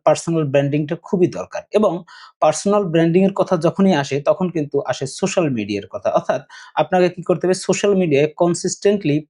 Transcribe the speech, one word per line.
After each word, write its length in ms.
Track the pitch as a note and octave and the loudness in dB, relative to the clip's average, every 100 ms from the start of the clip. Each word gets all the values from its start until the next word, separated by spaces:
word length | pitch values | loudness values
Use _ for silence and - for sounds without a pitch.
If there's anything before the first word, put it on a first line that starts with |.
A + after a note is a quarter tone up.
পার্সোনাল 400 | - D3+ - E3 | 0 0 0 -2
ব্র্যান্ডিংটা 520 | D3 C#3 C#3+ D3+ D3+ E3 | 0 0 0 -2 -4 -8
খুবই 300 | - F#3 E3 | -2 2 2
দরকার। 360 | - F#2+ - - | 0 -10 -12 -4
এবং 320 | G#3+ G#3+ F3+ - - - - | 0 0 -2 -10 -20 -20 0
পার্সোনাল 440 | D#3 D3+ G3+ G#3 | 0 2 0 0
ব্র্যান্ডিং 400 | F#3+ E3 E3 F3 | 0 2 2 4
এর 80 | F#3+ | 2
কথা 240 | F#3+ F3+ F3+ | 0 -2 0
যখনই 380 | D#3+ - G3 | 0 2 2
আসে 260 | D#3 C#3 C#3 | 2 0 -2
তখন 280 | D3+ D3+ F#3 | -2 0 -2
কিন্তু 320 | E3+ C#3+ C#3+ | -4 -4 -4
আসে 260 | - - C3+ | -4 -6 -8
সোশ্যাল 440 | - F#3+ F#3+ D#3+ | -4 -2 0 0
মিডিয়ার 360 | A#2 G2+ G2+ F#2+ | -2 -4 -6 -8
কথা। 240 | G#2 - | -6 0
অর্থাৎ 320 | E3 - C#3 - - - | 0 0 -6 -8 -20 -6
আপনাকে 340 | - D3+ F#3 F3+ | -4 0 2 2
কি 140 | F3 | 0
করতে 240 | E3+ F3 F3+ | -2 0 0
হবে? 80 | |
সোশ্যাল 400 | F#3 - F#3 G3+ | 0 -2 0 2
মিডিয়ায় 340 | F#3+ F3 C#3 D3+ - | 2 2 2 2 0
কনসিস্টেন্টলি 880 | F3 F3 F3+ - G3+ G#3 D#3+ D3 | 0 0 -4 -2 0 0 0 -2